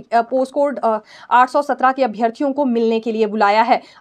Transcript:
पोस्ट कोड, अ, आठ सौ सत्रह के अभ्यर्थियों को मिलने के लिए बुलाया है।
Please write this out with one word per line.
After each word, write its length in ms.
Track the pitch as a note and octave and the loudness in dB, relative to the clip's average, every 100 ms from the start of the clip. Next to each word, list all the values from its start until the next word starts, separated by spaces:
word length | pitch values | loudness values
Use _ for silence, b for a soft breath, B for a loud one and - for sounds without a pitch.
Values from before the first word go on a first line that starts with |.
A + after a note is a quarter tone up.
| - A#3 | -4 -2
पोस्ट 380 | A#3 B3+ C4 | -2 -2 -2
कोड, 260 | D4 C#4+ B3 | -2 -2 -2
अ, 180 | A3+ A3 B B - | -4 -4 B B 0
आठ 180 | A#3+ B3+ | 2 4
सौ 120 | D4 | 0
सत्रह 300 | C#4+ B3 B3+ | -2 0 0
के 120 | C4+ | 0
अभ्यर्थियों 500 | B3 G3 A#3 A#3 D4 | -2 0 -4 -2 -4
को 120 | C#4 C#4 | -2 -2
मिलने 340 | A#3 A3+ A3+ | 0 0 0
के 120 | A#3 | -2
लिए 140 | A3 G#3+ | -2 -2
बुलाया 360 | G#3+ G3+ G#3+ | 0 2 2
है। 200 | A#3 A3+ B B | 2 0 B B